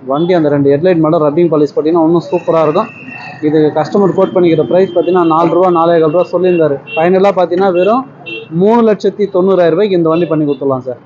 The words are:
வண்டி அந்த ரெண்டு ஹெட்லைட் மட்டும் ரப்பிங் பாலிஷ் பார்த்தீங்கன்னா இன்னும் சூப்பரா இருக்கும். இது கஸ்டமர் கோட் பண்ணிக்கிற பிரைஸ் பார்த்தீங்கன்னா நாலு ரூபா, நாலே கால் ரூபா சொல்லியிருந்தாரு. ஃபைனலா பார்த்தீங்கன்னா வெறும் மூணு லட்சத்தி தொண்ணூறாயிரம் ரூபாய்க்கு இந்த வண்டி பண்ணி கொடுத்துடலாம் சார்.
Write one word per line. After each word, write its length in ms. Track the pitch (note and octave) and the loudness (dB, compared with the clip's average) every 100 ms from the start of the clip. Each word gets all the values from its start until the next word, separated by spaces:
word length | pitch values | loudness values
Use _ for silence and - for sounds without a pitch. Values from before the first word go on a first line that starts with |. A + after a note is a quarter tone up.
| B2+ | -4
வண்டி 220 | C#3 F3 F3+ | -2 0 2
அந்த 120 | D3+ | 2
ரெண்டு 160 | C#3+ C#3 | 2 2
ஹெட்லைட் 280 | C#3+ F3+ F3 | 2 2 0
மட்டும் 180 | D#3 E3 | 2 2
ரப்பிங் 240 | D3+ D3 F3 | 0 0 0
பாலிஷ் 200 | D#3 D3 | 0 0
பார்த்தீங்கன்னா 300 | - D3 E3+ D#3+ | 0 0 0 2
இன்னும் 160 | E3+ D#3+ | 0 -2
சூப்பரா 320 | F3+ E3+ E3 D#3 | -6 -2 0 0
இருக்கும். 220 | D#3 A3+ - - - - - D3+ | 0 -4 -10 -20 -18 -18 -6 -2
இது 120 | D#3 D3+ D3 | 2 0 0
கஸ்டமர் 360 | D3+ - G3 E3 | -2 0 0 0
கோட் 140 | F#3+ | 0
பண்ணிக்கிற 280 | F#3 F3 D#3 C3+ | 2 2 2 0
பிரைஸ் 220 | F3 - | 0 0
பார்த்தீங்கன்னா 320 | F3 E3 F3+ E3 | 0 0 0 2
நாலு 180 | D#3+ E3+ E3+ | 2 2 2
ரூபா, 120 | F#3 F3 | 2 2
நாலே 180 | E3 E3+ | 2 2
கால் 120 | D#3+ | 2
ரூபா 100 | D#3+ E3+ | 0 -2
சொல்லியிருந்தாரு. 440 | F3+ F3+ F3+ D#3 C#3 - | -2 0 0 0 -2 -6
ஃபைனலா 380 | - E3+ F#3 G3+ F#3 | -2 0 2 2 0
பார்த்தீங்கன்னா 320 | F3 F3 G3 F3 | -2 0 0 0
வெறும் 260 | F#3 A3 C4 - - - - D#3+ | 0 0 -4 -16 -16 -16 -8 0
மூணு 200 | G3 A#3 A3 | 2 4 2
லட்சத்தி 380 | G3+ G#3 F#3 G3 | 0 -2 -2 -2
தொண்ணூறாயிரம் 420 | F#3+ F#3 F#3 E3+ D#3+ | 0 0 2 2 2
ரூபாய்க்கு 220 | G#3+ F#3 | 0 0
இந்த 100 | D#3+ | 0
வண்டி 160 | D#3+ E3+ | 0 0
பண்ணி 160 | D3+ D3+ | -2 -2
கொடுத்துடலாம் 380 | C#3 C#3 C3 B2 | -2 -4 -4 -6
சார். 140 | A#2+ | -14